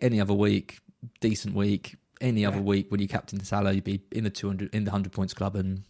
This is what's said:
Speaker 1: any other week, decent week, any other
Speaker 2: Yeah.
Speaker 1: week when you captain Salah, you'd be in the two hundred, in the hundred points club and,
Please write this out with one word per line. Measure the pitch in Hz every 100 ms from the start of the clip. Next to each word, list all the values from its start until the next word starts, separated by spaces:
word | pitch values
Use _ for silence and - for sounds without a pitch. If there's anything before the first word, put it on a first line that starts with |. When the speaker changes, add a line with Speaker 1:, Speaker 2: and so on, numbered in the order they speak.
Speaker 1:
any | 123 110
other | 98
week, | 101 104 101 - - _ - 120 -
decent | 110 107 104
week, | 98 101 101 - - _ -
any | 127 110
other | 101 101
Speaker 2:
Yeah. |
Speaker 1:
week | 98 98 98
when | 101
you | 98
captain | - - 98
Salah, | 95 104 98
you'd | 98
be | 98 98 -
in | 113
the | 107
two | - 101
hundred, | 95 101
in | 107
the | 101
hundred | 101 95
points | - 95
club | - 98 101
and, | 95 95